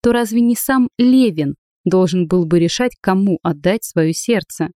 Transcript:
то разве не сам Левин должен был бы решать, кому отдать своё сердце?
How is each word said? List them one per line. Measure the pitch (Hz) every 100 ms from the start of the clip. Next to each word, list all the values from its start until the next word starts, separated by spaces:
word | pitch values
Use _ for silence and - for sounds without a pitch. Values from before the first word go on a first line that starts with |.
то | 233
разве | 240 226 226
не | 240 233
сам | - 269 247 -
Левин | 247 262 240 156 143 143 _ _ 180
должен | 185 185 180 165
был | 180 165
бы | 170
решать, | 165 - 247 -
кому | - 190 196 170
отдать | 170 147 180 220
своё | - 175 160
сердце? | 165 - 226 - - 165